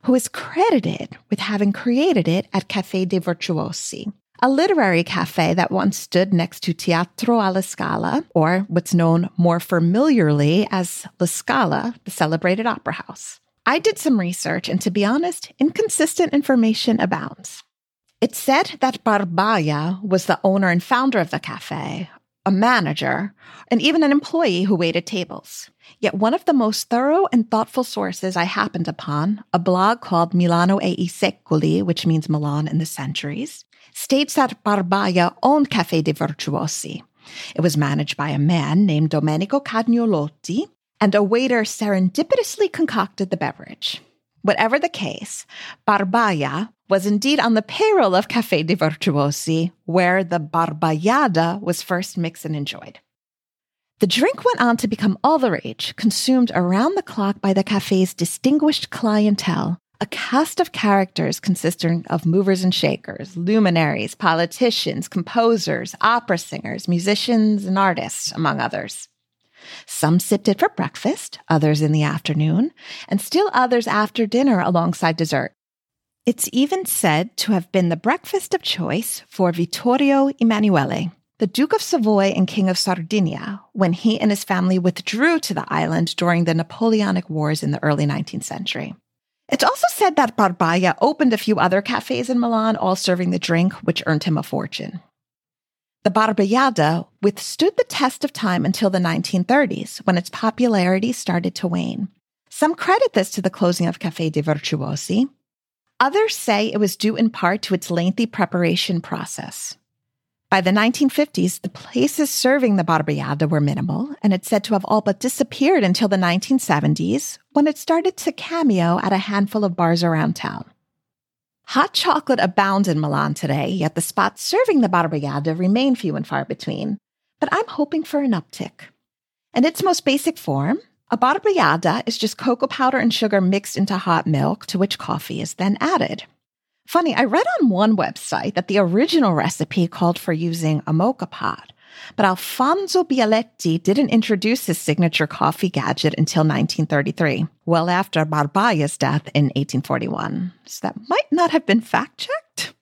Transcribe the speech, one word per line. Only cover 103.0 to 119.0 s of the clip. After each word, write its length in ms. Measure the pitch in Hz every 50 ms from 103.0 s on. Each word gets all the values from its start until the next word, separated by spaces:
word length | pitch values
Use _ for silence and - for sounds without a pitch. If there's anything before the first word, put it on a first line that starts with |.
| 539 480
this 200 | - 220 - -
to 100 | - -
the 80 | 185 190
closing 380 | - - 202 175 180 - 175 170
of 120 | 175 -
Café 320 | - 175 156 - 170 160
dei 100 | 156 151
Virtuosi. 880 | 147 160 151 147 - - - 151 135 - 147 147 - - 180 208 262 277 _ _ _ _ _ _ _ _ _ _ _ _ _ -
Others 360 | 247 277 277 403 440 440 -
say 320 | - - - 214 202 214 220
it 120 | - 208
was 180 | 208 190 - -
due 180 | - 214 220
in 140 | - 233 220
part 320 | 226 - - 175 190 214 -
to 100 | - 190
its 160 | 180 - -
lengthy 360 | 175 170 170 180 190 - 233
preparation 760 | 226 - - 196 - - 175 175 165 170 180 - - 185 170
process. 800 | 175 - - - - - - - - - - - - - - _ _ _ _ _ _ _ _ _ _ _ _ _ _ -
By 100 | - 190
the 140 | 180 185 190
nineteen 360 | 208 214 233 247 - 294 269
fifties, 500 | - - 294 294 - - 180 180 - -
the 100 | - 185
places 600 | - - - - - 247 254 294 - - 302 269
serving 460 | - - - 254 269 285 254 233 202
the 80 | 190 170
Barbagliata 640 | 165 165 156 156 156 147 143 139 139 143 147 160 147
were 140 | 160 151
minimal, 520 | 147 143 143 - - - - - 247 294 285 -
and 120 | - 208 190
it's 160 | 185 - -
said 160 | 226 208 208
to 80 | - 220
have 100 | 196 190
all 140 | - - 214
but 220 | 214 208 190 190
disappeared 640 | - 254 - - 285 - - - 277 294 381 320 214
until 240 | 190 196 - 233 196
the 80 | 202 190
nineteen 420 | 185 175 170 190 - - 269 262
seventies, 800 | - - 180 147 143 147 - 160 160 180 214 277 - - - - _ _ -
when 140 | 285 294 302
it 100 | 294 -
started 400 | - - 330 339 - 370 370 -
to 160 | - 330 -
cameo 640 | - - - 330 339 330 269 208 185 170 170 170 -